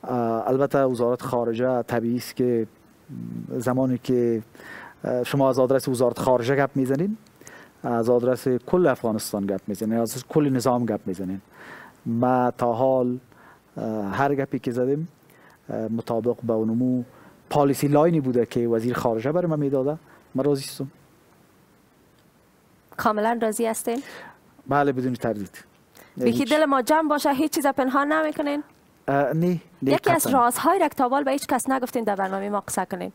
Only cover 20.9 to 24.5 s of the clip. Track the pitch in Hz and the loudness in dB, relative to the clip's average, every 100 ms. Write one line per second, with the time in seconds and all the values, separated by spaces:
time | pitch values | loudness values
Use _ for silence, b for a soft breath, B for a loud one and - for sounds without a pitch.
20.9 | - _ _ _ _ _ _ _ _ _ | -10 _ _ _ _ _ _ _ _ _
21.9 | _ _ _ _ _ _ _ _ _ _ | _ _ _ _ _ _ _ _ _ _
22.9 | - 233 214 214 233 220 214 226 226 - | -2 0 2 0 0 -2 0 -2 -2 -4
23.9 | 233 - B B B _ | -6 -6 B B B _